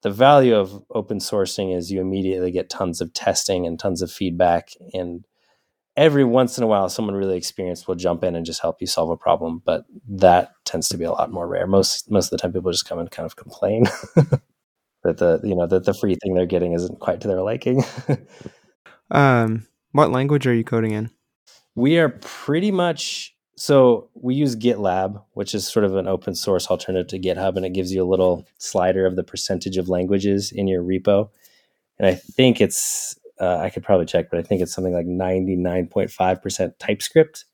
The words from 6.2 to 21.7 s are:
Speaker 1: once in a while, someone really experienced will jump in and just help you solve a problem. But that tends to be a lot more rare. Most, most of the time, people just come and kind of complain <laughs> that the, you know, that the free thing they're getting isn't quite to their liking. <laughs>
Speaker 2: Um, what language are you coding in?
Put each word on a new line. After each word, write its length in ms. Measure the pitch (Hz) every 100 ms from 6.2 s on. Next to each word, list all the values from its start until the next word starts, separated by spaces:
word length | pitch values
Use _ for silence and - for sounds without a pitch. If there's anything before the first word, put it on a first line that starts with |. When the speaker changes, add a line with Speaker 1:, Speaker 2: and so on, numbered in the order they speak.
Speaker 1:
once 340 | 131 120 123 123
in 60 |
a 20 | 113
while, 220 | 104 95
someone 260 | - 107
really 220 | 98 95 92
experienced 500 | - - 92 87 -
will 60 |
jump 300 | 90 90 85
in 100 | 90
and 100 | 85 82
just 140 | 80
help 180 | 82 -
you 60 | 87
solve 240 | - 82
a 60 | 85
problem. 460 | - 82 82 82
But 200 | - 80 - - 113
that 440 | 98 92 87 85 _
tends 240 | - 85 78
to 60 | -
be 60 |
a 80 | 82
lot 180 | - 82
more 160 | 92 85
rare. 200 | 90 92
Most, 440 | 98 95 - -
most 160 | 101 92
of 40 |
the 60 | 90
time, 140 | 92
people 200 | 92 90
just 160 | 85 -
come 100 | 85
and 120 | 85
kind 160 | - 80
of 100 | -
complain 480 | - - - 107 - -
<laughs> 140 | - - 147 - _ _ _ _ _ _
that 140 | - 82
the, 220 | 87 80
you 100 | 104
know, 120 | 90 85
that 180 | 92
the 100 | 87
free 220 | 98 104 90
thing 120 | 101
they're 120 | 90 90
getting 260 | 90 87
isn't 260 | 85 90 -
quite 200 | - 85
to 60 | 107
their 140 | 92
liking. 420 | 95 123 - 131 - - -
<laughs> 180 | 143 - - - _ _ _ - _ _
Speaker 2:
Um, 560 | - 139 123 113 113 110 _ _
what 180 | 139 156
language 360 | 127 139 147 131
are 80 |
you 100 | 120
coding 280 | 110 117 113
in? 180 | 107 117 _ _ _ _ _ _